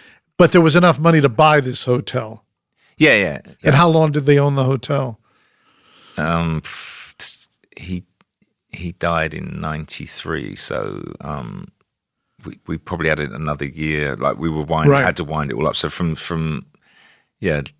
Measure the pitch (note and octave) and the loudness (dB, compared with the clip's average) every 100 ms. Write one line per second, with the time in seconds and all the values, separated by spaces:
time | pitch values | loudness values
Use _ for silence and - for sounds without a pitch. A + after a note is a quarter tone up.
0 | - _ _ - E3+ F3+ D#3+ D#3 F3 C3+ | -20 _ _ 2 4 6 6 6 6 4
1 | E3 D#3+ C#3 A2 D#3 D3+ B2+ A#2+ - B2 | 4 4 4 4 4 4 2 -4 -2 -2
2 | - B2+ A2 A2 _ _ _ _ _ - | -2 -6 -8 -12 _ _ _ _ _ 2
3 | D3+ A2+ F2+ C#2+ - - - C#3 F3 D#3+ | 6 6 4 -2 -12 -4 2 6 6 6
4 | D#3 D3 C#3 C#3+ C#3+ C#3 C3 C3+ - C#3 | 4 2 4 4 4 2 0 -2 -2 -4
5 | C3 A2 _ _ _ _ _ _ _ _ | -4 -8 _ _ _ _ _ _ _ _
6 | _ - D#2 E2+ E2 D#2 - - - - | _ -6 -2 -2 -2 -4 -6 -14 -16 -18
7 | - - - - - _ _ - E2+ F2+ | -18 -8 -6 -6 -10 _ _ -16 -10 -10
8 | - _ _ _ _ _ _ - F2+ E2+ | -10 _ _ _ _ _ _ -12 -10 -4
9 | E2+ E2 D#2+ D#2 D2+ D#2 D#2+ D#2 D2+ - | -2 0 -2 -6 -10 -8 -8 -8 -8 -8
10 | D2 - E2 D#2 A1 G1+ - A#1 G1+ G1+ | -10 -12 -8 -6 -6 -6 -6 -4 -6 -8
11 | G1+ G1+ D2 D2 A#1 G1+ G1+ _ _ _ | -12 -12 -10 -10 -10 -12 -16 _ _ _
12 | _ _ _ _ - - - E2 - E2+ | _ _ _ _ -18 -16 -10 -10 -6 -2
13 | D#2+ D2+ D2 C2 D2+ D2+ D2 D2+ D#2 D2+ | 0 0 -2 -6 -6 -6 -6 -6 -4 -2
14 | D2 A1+ C#2 A1 E2 D#2 D2+ D#2+ D2+ C#3 | -4 -2 -4 -2 -4 -4 -2 0 4 4
15 | B2 E2+ D2+ D#2 D2 A1+ D2+ - D#2 - | 2 -2 -4 -6 -6 -4 -4 -2 -4 -4
16 | F2 D#2 - E2 D#2+ D2 - _ _ _ | -4 -4 -6 -4 -4 -6 -10 _ _ _
17 | _ _ _ - F#2+ D2+ C#2 | _ _ _ -6 -2 -2 -4